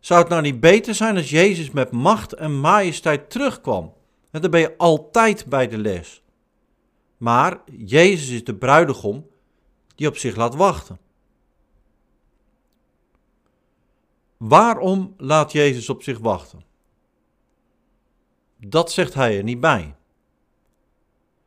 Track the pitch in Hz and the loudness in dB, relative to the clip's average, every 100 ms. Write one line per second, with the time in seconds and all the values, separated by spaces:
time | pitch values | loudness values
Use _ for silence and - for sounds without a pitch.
0 | - 175 165 170 147 123 160 208 233 208 | 2 2 4 0 -2 4 4 4 2 -4
1 | 220 196 135 151 196 180 147 143 127 120 | -2 -2 -2 2 2 0 -6 -4 -4 0
2 | 156 214 - - 156 139 151 208 185 143 | 0 0 -4 -10 -8 -2 2 2 0 -4
3 | 165 147 - - 185 - - 101 82 _ | -4 -4 -6 -6 -6 -6 -6 -6 -6 _
4 | _ _ _ 156 175 165 160 - 175 156 | _ _ _ -6 0 2 0 2 2 2
5 | - 226 226 208 131 135 120 110 107 90 | 0 2 2 0 -4 -2 -2 -2 -6 -6
6 | 87 - _ _ _ _ _ _ _ _ | -10 -20 _ _ _ _ _ _ _ _
7 | _ _ 117 120 165 180 - 123 101 135 | _ _ 0 2 0 -4 -16 -20 0 4
8 | 185 180 135 120 - 101 127 147 165 - | 4 2 -4 -8 -10 -6 2 4 4 -2
9 | 104 123 156 _ _ _ _ _ _ _ | -6 -8 -14 _ _ _ _ _ _ _
10 | 147 - 120 107 117 139 190 139 - 92 | -6 -4 -8 -4 -4 0 0 0 -12 -20
11 | _ _ _ _ _ _ _ _ _ _ | _ _ _ _ _ _ _ _ _ _
12 | _ _ _ _ _ _ _ _ _ _ | _ _ _ _ _ _ _ _ _ _
13 | _ _ _ _ _ _ _ _ _ _ | _ _ _ _ _ _ _ _ _ _
14 | _ _ _ _ 110 156 233 196 185 196 | _ _ _ _ 4 4 6 0 -2 -2
15 | 190 - 135 156 147 151 147 123 110 127 | -6 -12 0 0 0 2 0 0 -8 -10
16 | - 117 113 90 - 82 _ _ _ _ | -8 -6 -4 -4 -8 -20 _ _ _ _
17 | _ _ _ _ _ _ _ _ _ _ | _ _ _ _ _ _ _ _ _ _
18 | _ _ _ _ _ _ 104 156 170 - | _ _ _ _ _ _ -4 -2 -2 -4
19 | 175 139 123 101 107 123 160 120 76 - | -4 -2 -2 -2 -4 -2 0 -2 -4 -18
20 | _ _ _ _ _ _ _ _ _ _ | _ _ _ _ _ _ _ _ _ _
21 | _ _ _ _ | _ _ _ _